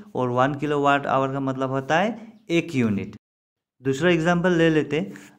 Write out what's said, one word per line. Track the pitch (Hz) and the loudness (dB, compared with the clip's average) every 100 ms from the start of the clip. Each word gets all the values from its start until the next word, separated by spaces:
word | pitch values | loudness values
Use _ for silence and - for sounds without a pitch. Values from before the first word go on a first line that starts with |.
| - | -8
और | 127 127 | -4 0
वन | 123 135 143 | 2 2 0
किलोवाट | 151 147 143 139 139 | -2 0 2 2 2
आवर | 135 135 | 0 0
का | 139 | -2
मतलब | 135 131 131 | -4 -4 -4
होता | 135 135 160 | -4 0 0
है | 214 226 - - - | 0 -6 -14 -18 -2
एक | 170 165 131 | -2 0 0
यूनिट। | 113 98 95 - _ _ _ _ _ _ | 0 -2 -6 -14 _ _ _ _ _ _
दूसरा | 127 135 175 | -4 0 2
एग्जांपल | 170 160 175 180 | 2 2 2 2
ले | 170 165 | 4 4
लेते | 156 139 147 | 2 0 -4
हैं, | 196 - - | -6 -12 -20